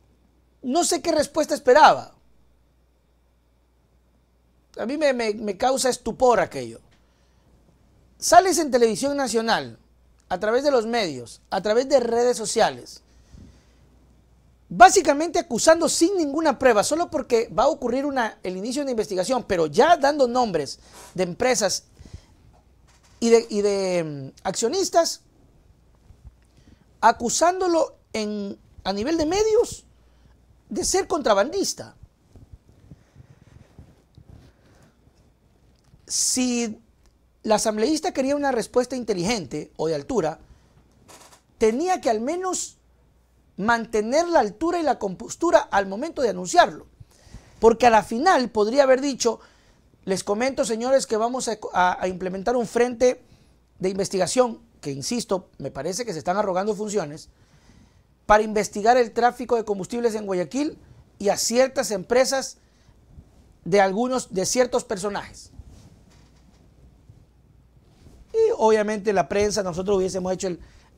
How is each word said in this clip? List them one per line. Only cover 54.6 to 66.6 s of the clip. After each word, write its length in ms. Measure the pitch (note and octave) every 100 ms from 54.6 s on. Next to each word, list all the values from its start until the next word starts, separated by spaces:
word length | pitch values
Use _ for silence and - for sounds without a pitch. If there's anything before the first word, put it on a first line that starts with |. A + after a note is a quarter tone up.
| _ _
que, 80 | D3
insisto, 640 | C#3 C3 A#3+ - F#3 F#3 -
me 100 | C#3
parece 340 | C3+ D3 F#3+
que 100 | A#3
se 40 | D#3+
están 180 | F3 F#3+
arrogando 380 | G#3 F3+ G#3
funciones 560 | G3 G#3+ G3+ D3+ D#3 - _ _ _ _ - - _ _ _ -
para 160 | G#3+
investigar 560 | A3 G#3+ F#3+ A3 G#3 B3
el 140 | A3+
tráfico 440 | G#3 A#3 A#3+ B3 A#3
de 100 | G#3+
combustibles 500 | G3 F3 A#3 A#3 G#3+
en 100 | G3+
Guayaquil 540 | F#3 F3 B3+ D4+ - - - _ -
y 100 | G3+
a 80 | E3
ciertas 540 | - A#3+ C4 C4+ G3+
empresas 640 | G3+ E3+ A#3+ C4 C4+ B3+ - _ _ _ _ _ - - _ _ _ -
de 160 | G3+
algunos, 520 | F#3+ F#3+ B3 B3+ -
de 140 | F#3 F3+
ciertos 360 | B3 B3 B3
personajes. 680 | - G3+ G3+ G3 - - - - - - - - _ _ _ _ _ _